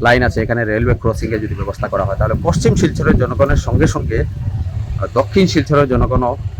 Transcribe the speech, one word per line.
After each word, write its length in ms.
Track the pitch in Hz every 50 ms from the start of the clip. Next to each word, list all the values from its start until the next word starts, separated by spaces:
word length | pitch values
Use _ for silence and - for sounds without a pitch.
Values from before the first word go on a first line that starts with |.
লাইন 220 | 113 117 123 127 123
আছে, 180 | 117 - 117
এখানে 240 | 110 110 117 117 117
রেলওয়ে 300 | 107 107 110 120 123 117
ক্রসিংয়ে 440 | - - 113 107 - - 110 117 107
যদি 160 | 107 101 95
ব্যবস্থা 320 | 95 95 101 95 - 104
করা 160 | 104 107 98 95
হয়, 120 | 95 95
তাহলে 180 | - 107 110 110 - -
পশ্চিম 320 | 165 170 - - - -
শিলচরের 420 | 175 185 156 - - 139 156 147
জনগণের 380 | - 127 120 - - 139 143 143
সঙ্গে 320 | 139 - 120 107 - 156
সঙ্গে, 320 | 151 - 147 - 78 110 123
আহ, 880 | 151 - - - - - - - - - - - - - - - 98 - -
দক্ষিণ 340 | 117 - - - 202 185
শিলচরের 420 | - - 165 160 - 151 143 143 127
জনগণও 480 | 127 117 120 123 127 127 127 120 123 - - - -